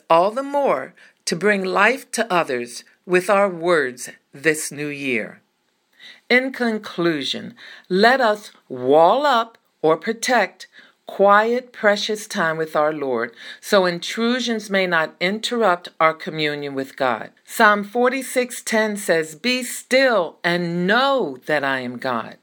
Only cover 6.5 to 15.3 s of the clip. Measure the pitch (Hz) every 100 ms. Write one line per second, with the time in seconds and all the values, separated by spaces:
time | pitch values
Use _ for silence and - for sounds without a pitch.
6.5 | 262 240 214 208 - 170 151 123 110 117
7.5 | - - - - 185 226 269 226 208 -
8.5 | - - 127 127 151 170 247 294 240 233
9.5 | _ _ _ 160 160 220 233 - 247 185
10.5 | - - - - _ - - 196 202 226
11.5 | 247 247 - 214 208 - 208 - 208 165
12.5 | 160 156 160 151 156 139 117 120 - -
13.5 | - - 202 180 175 - - 233 247 233
14.5 | 220 202 196 185 170 156 - 180